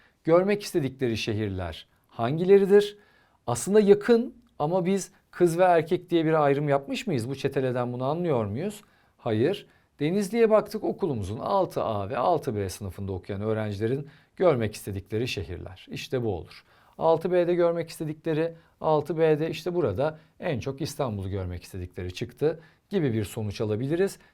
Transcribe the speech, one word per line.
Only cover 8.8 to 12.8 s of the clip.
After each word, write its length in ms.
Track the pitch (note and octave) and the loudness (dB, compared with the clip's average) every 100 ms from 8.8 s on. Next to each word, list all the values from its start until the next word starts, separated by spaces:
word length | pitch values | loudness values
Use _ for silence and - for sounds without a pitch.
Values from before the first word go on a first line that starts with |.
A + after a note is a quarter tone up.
| - _ _ _ | -18 _ _ _
Hayır. 500 | A#2+ G#2+ C#3+ G3 - _ _ - | -2 2 2 0 -8 _ _ -6
Denizli'ye 500 | D3 G3 F#3 A#3 A3+ | -2 -2 -2 0 2
baktık, 340 | G#3+ G#3 G#3+ | 2 2 -4
okulumuzun 560 | F3 - F#3 A#2+ F#2 A2 | -6 -4 -4 -4 -6 -6
altı 440 | - G3 E3+ - | -2 0 0 -2
A 260 | F#2 G#2 G2 | -2 -2 -4
ve 80 | B2+ | -2
altı 380 | F#3 D#3+ C#3+ G#2 | 0 0 -2 -4
B 140 | F#2+ | -4
sınıfında 420 | - | -6